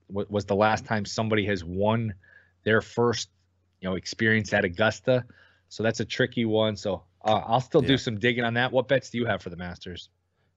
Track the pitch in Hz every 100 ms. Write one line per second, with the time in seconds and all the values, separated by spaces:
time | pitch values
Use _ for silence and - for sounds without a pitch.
0 | - 95 101 101 95 98 107 113 - 110
1 | 101 - 110 107 98 101 85 90 104 113
2 | 113 95 _ - _ _ - 110 - -
3 | 120 113 - _ _ _ _ _ 92 92
4 | - - 113 110 101 104 101 87 110 -
5 | - 127 120 - _ _ _ - 107 117
6 | 110 - 123 123 113 107 110 104 104 92
7 | - _ - 107 - 117 131 165 123 135
8 | - 107 120 120 120 117 127 120 113 139
9 | - 120 117 98 90 85 90 87 - 87
10 | - _ _ _ _